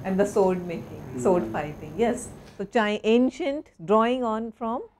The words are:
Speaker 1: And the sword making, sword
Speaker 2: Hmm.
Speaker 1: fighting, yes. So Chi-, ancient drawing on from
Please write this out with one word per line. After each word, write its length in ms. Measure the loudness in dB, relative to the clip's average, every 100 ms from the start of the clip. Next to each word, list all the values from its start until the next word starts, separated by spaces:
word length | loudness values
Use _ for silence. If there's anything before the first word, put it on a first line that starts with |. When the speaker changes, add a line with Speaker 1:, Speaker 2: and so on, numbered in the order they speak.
Speaker 1:
And 140 | -2 0
the 80 | 2
sword 380 | 4 2 2
making, 380 | -4 -8 -10 -14 -10 -2
sword 240 | 2 2
Speaker 2:
Hmm. 100 | 0
Speaker 1:
fighting, 420 | -4 -6 -10 -12 0
yes. 320 | 0 0 -8 -16 -20 -12
So 80 | -2
Chi-, 340 | 0 2 0
ancient 720 | 4 4 4 0 -4 -4 -10 _
drawing 380 | 2 4 4 0
on 300 | -2 -4 -6
from 300 | -8 -6 -6 -10